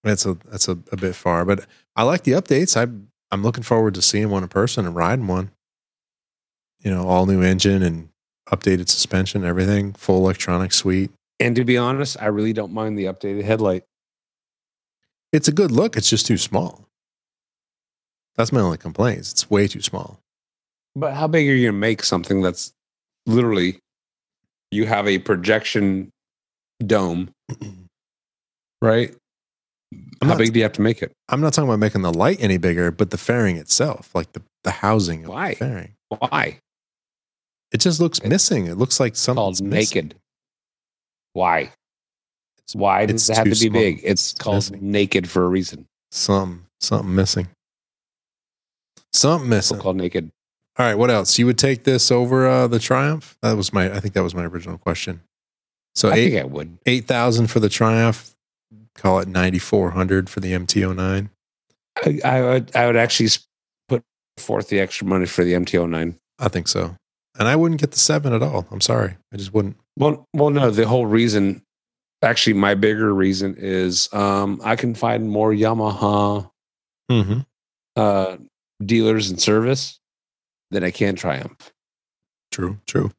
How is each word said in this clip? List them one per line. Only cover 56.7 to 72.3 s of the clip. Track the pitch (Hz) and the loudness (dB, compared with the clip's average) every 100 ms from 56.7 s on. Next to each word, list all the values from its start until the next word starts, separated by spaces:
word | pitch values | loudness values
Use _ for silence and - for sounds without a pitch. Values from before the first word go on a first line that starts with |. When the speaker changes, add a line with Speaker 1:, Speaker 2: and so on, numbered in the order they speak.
| 85 - | -6 -2
Speaker 1:
eight | 123 110 | -2 0
thousand | 123 123 117 113 | 0 2 2 2
for | 123 | 2
the | 107 | 0
Triumph. | - 113 113 113 110 - _ _ _ _ 110 110 | 2 2 4 2 0 -8 _ _ _ _ -20 _
Call | - 98 95 | -4 0 2
it | 92 | 0
ninety-four | 92 92 90 - 107 92 | 0 0 0 0 0 0
hundred | 87 92 95 92 | 0 0 0 0
for | - | -6
the | 95 | -4
M | 92 90 | -4 -2
T | 107 | 0
oh | 92 | 0
nine. | 92 92 95 101 _ _ _ _ _ _ - | -2 -2 -2 -4 _ _ _ _ _ _ -2
Speaker 2:
I, | - 147 | -2 0
I | 131 131 | 0 0
would, | 123 127 117 123 | 2 0 0 0
I | 120 | 2
would | 117 | 2
actually | 117 - 110 | 2 2 0
s-, | - _ _ _ _ _ | 0 _ _ _ _ _
put | 120 _ _ _ - | -4 _ _ _ -20
forth | - 104 104 | -6 -6 -2
the | 98 | -2
extra | 95 - 98 | -2 -4 -2
money | 95 90 | 0 0
for | - | 0
the | 87 | 2
M | 87 | 2
T | 87 92 | 0 -2
oh | 85 | 0
nine. | 80 82 87 _ _ | -2 -4 -8 _ _
Speaker 1:
I | 117 | -4
think | 90 82 | -4 -4
so. | 95 87 90 _ _ _ - | -4 -6 -10 _ _ _ -2
And | 107 | 2
I | 151 | 4
wouldn't | 170 160 | 2 0
get | 147 | -2
the | - | 0
seven | - 151 143 | 0 2 0
at | 113 | 0
all. | 143 107 90 | 0 -4 -6
I'm | 98 | -4
sorry. | - 120 98 90 _ | 0 0 0 -6 _
I | 101 | -12
just | 95 | -4
wouldn't. | 107 98 - _ - | -2 -2 -8 _ 0
Speaker 2:
Well, | 143 147 _ | 0 0 _
well, | 151 147 | 0 2
no, | 143 127 | 4 2
the | 104 110 | 2 2
whole | 123 113 | 2 2
reason, | 110 117 107 98 92 _ _ _ _ _ _ | 4 4 2 0 -2 _ _ _ _ _ _
actually, | 117 | 0